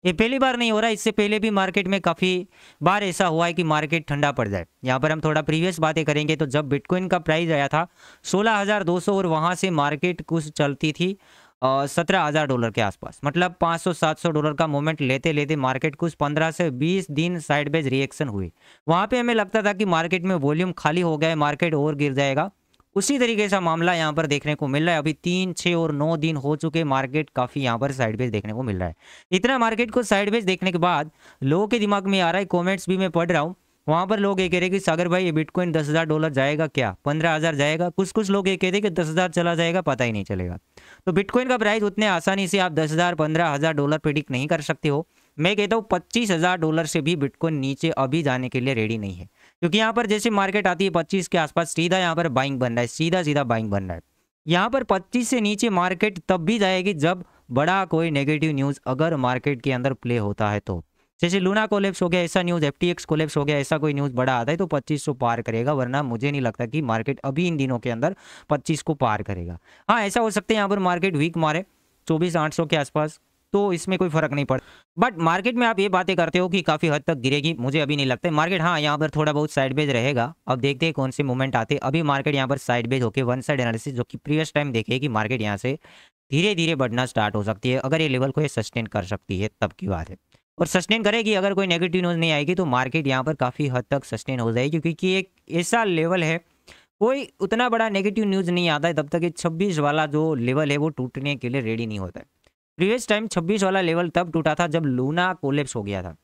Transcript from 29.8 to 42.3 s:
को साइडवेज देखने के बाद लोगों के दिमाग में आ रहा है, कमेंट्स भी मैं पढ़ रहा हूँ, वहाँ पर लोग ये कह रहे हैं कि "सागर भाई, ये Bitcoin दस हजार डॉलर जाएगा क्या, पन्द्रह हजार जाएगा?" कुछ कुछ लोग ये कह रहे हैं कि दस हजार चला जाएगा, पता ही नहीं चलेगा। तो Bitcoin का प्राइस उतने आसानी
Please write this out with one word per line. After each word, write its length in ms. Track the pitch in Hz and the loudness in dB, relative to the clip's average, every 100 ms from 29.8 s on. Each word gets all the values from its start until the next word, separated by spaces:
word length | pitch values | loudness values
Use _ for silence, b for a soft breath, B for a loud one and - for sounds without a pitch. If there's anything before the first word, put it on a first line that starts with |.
| 233 | 0
को 120 | 247 | 0
साइडवेज 420 | 220 196 202 226 | 2 0 2 0
देखने 280 | 190 185 185 | 0 0 0
के 60 | 175 | 0
बाद 320 | 175 160 156 B B B | 0 0 -4 B B B
लोगों 240 | 135 165 214 | 0 2 2
के 100 | 240 | 0
दिमाग 280 | 208 202 196 | 2 0 2
में 140 | 196 | 2
आ 100 | 170 | 2
रहा 80 | 180 | 0
है, 60 | |
कमेंट्स 440 | 196 175 175 190 - | 0 0 0 -2 -2
भी 80 | 185 | 0
मैं 140 | 190 | 0
पढ़ 200 | 170 170 | 0 0
रहा 120 | 165 | 0
हूँ, 120 | 156 185 _ _ - | 0 -6 _ _ -2
वहाँ 200 | 160 190 | 0 0
पर 120 | 214 | 0
लोग 220 | 202 190 | 0 0
ये 80 | 185 | 0
कह 100 | 180 | 0
रहे 100 | 180 | 0
हैं 40 | |
कि 80 | 190 | 0
"सागर 280 | - 160 180 | -2 -2 0
भाई, 160 | 180 | 0
ये 80 | 180 | 0
Bitcoin 400 | 156 156 - 180 | -2 -2 -2 0
दस 160 | 160 147 | -2 0
हजार 180 | 156 160 | -2 0
डॉलर 240 | 156 160 | 0 0
जाएगा 360 | 135 135 151 156 | 0 0 0 -2
क्या, 260 | - 117 92 | -2 -2 -2
पन्द्रह 300 | - 151 165 | -4 0 0
हजार 200 | 156 160 | 0 0
जाएगा?" 340 | 147 147 160 175 | 0 0 0 -2
कुछ 220 | - 190 | -2 -2
कुछ 180 | - 196 | -2 0
लोग 180 | 196 190 | 0 0
ये 80 | 185 | 0
कह 140 | 185 | 0
रहे 100 | 196 | 0
हैं 20 | |
कि 80 | 208 | 0
दस 160 | 170 156 | -2 0
हजार 200 | 160 180 | 0 0
चला 260 | 165 170 | 0 0
जाएगा, 260 | 165 165 175 | 0 0 0
पता 240 | 165 127 | -2 -2
ही 80 | 123 | 0
नहीं 120 | 107 | -2
चलेगा। 340 | 95 98 90 87 _ B B B - | -4 -4 -4 -8 _ B B B 0
तो 60 | |
Bitcoin 360 | 170 196 247 254 | 0 2 0 2
का 80 | 254 | 2
प्राइस 240 | 208 220 | 2 2
उतने 240 | 208 190 214 | 0 0 0
आसानी 420 | 175 190 | 2 0